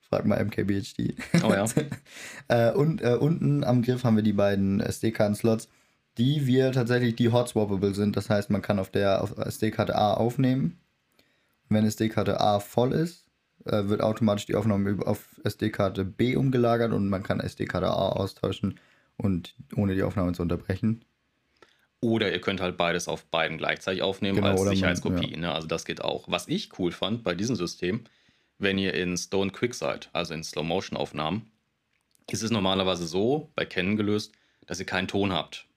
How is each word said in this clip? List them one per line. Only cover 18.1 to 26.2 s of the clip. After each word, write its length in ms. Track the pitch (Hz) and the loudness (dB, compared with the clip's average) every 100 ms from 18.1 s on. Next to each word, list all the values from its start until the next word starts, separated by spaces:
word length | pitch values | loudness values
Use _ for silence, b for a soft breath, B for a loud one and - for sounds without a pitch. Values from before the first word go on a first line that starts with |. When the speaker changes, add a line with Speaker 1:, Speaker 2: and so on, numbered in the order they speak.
| - 98 - 101 95 98 - b b b _ | 0 -4 -2 -4 -2 -4 -6 b b b _
Speaker 1:
und 380 | 101 90 85 - - - | 0 0 -4 -18 -8 -2
ohne 200 | 101 95 | 0 0
die 80 | |
Aufnahme 300 | 98 90 90 | 0 0 -2
zu 80 | 87 | -2
unterbrechen. 640 | 87 85 - 95 110 113 _ _ _ _ _ b b b b _ | -2 -2 -2 -2 0 -2 _ _ _ _ _ b b b b _
Speaker 2:
Oder 300 | 113 113 101 | 0 2 2
ihr 80 | 87 | 0
könnt 180 | - 98 | -2 -2
halt 180 | 92 90 | -2 0
beides 300 | 87 87 82 | 2 2 -2
auf 160 | 78 - | -6 -2
beiden 340 | 82 80 78 | 0 0 -2
gleichzeitig 420 | 73 78 - 95 | -2 -2 -2 -2
aufnehmen 360 | 95 95 101 98 | -2 -2 0 2
Speaker 1:
Genau, 120 | 98 | 2
Speaker 2:
als 100 | 95 | 2
Speaker 1:
oder 120 | 98 | 2
man, 40 | 98 | 2
Speaker 2:
Sicherheitskopie, 580 | 92 87 - 90 85 | 2 0 0 -2 -2
Speaker 1:
ja. 40 | 76 | -4
Speaker 2:
ne? 140 | 85 | -4
Also 140 | 78 80 | -4 -4
das 180 | 82 - | -6 -6
geht 180 | 85 | -6
auch. 240 | - - | -4 -6